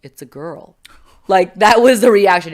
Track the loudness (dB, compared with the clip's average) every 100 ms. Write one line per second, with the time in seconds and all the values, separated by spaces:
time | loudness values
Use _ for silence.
0 | -20 _ -20 -20 -18 -18 -20 _ _ _
1 | _ _ _ -2 -2 -2 0 2 2 2
2 | 2 0 0 -2 -4